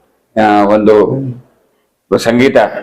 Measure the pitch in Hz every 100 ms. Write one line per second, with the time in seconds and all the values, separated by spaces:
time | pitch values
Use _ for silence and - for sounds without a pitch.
0 | _ _ _ 110 107 104 101 107 104 107
1 | 98 131 131 120 _ _ _ _ _ _
2 | - 98 117 120 135 123 101 -